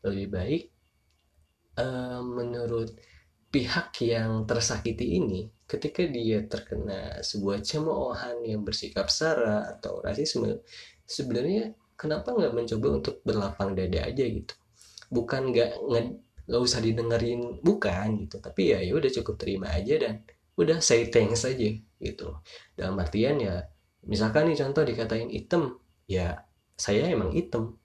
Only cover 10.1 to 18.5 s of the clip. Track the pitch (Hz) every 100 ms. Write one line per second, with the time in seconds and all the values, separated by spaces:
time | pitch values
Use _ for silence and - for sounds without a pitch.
10.1 | 107 - 123 110 - - - - _ -
11.1 | - 131 117 147 208 220 - _ - 156
12.1 | 151 - 240 160 117 117 110 139 143 -
13.1 | - - 104 98 - 98 95 92 90 76
14.1 | 127 120 107 - - _ _ - - -
15.1 | 123 - 135 131 117 117 - 135 117 123
16.1 | - _ - - 120 123 123 113 113 117
17.1 | 117 120 120 120 - 165 208 101 90 107
18.1 | 107 - - -